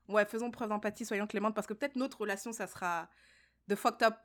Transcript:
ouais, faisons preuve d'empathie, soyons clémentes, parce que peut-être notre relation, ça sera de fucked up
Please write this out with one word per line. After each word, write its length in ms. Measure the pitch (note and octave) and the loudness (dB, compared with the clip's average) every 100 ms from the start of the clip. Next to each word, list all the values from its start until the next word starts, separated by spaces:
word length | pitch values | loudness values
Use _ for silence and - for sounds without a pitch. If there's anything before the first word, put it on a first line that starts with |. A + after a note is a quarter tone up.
| - | 0
ouais, 180 | G#3 G#3 | 2 2
faisons 240 | A3+ A#3+ | 0 -4
preuve 180 | A#3 A3+ | -4 -2
d'empathie, 380 | G#3+ G#3+ G#3 A3 | 0 -2 -4 -2
soyons 200 | G#3 G#3 | -2 0
clémentes, 280 | G#3 G#3 | 0 0
parce 120 | G#3+ G3+ | 0 -4
que 60 | |
peut-être 240 | G#3 C#4+ B3+ | -4 -4 -2
notre 240 | C4 - | -2 -2
relation, 320 | G#3 G3 A#3 | -4 -4 -6
ça 140 | A3+ F#3+ | -8 -8
sera 420 | - F3+ E3+ E3 _ - - _ _ - | -4 -4 -4 -6 _ -20 -20 _ _ -4
de 60 | |
fucked 280 | G3+ B3+ G#3+ A3+ | 2 2 6 4
up 100 | A3 | 4